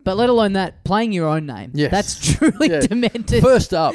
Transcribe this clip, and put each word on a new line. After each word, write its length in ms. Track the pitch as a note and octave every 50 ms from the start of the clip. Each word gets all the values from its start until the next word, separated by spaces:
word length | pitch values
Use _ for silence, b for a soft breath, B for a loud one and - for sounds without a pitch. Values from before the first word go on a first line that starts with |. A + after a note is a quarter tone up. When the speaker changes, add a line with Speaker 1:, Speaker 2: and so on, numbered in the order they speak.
| -
Speaker 1:
But 140 | F#3+ F#3+
let 120 | G#3 A#3+ B3
alone 260 | B3 A#3 G#3+ G3 G3
that, 280 | F#3+ F#3 - - - -
playing 300 | - F#3+ G#3+ A#3 A3+ G3+
your 160 | F3 E3 D#3
own 180 | D#3 D#3+ D#3
name. 240 | C#3+ A#2 G#2 G2+ B2 C3+
Speaker 2:
Yes. 180 | D3 D3 C3 F3+
Speaker 1:
That's 400 | G3+ G3+ - - - - - -
truly 360 | - - D4+ - - D#4 -
Speaker 2:
Yeah. 100 | E3 D3
Speaker 1:
demented. 600 | C3 - G#3+ A#3+ A#3+ G#3 - A#3 A3 - A#3+ A#3 -
Speaker 2:
First 300 | C4 C4 A3 - - F#3+
up. 200 | E3 D#3+ C#3